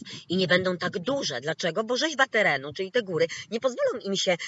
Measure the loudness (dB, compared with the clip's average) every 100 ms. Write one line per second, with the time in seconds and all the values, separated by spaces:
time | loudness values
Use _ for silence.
0 | -14 -14 -2 0 4 4 4 -2 -2 -2
1 | -2 -2 -2 -4 -4 -2 -2 -2 -2 0
2 | 0 2 2 4 4 2 -2 -6 -2 -2
3 | 0 0 0 0 -6 -2 -2 0 0 0
4 | -2 0 2 0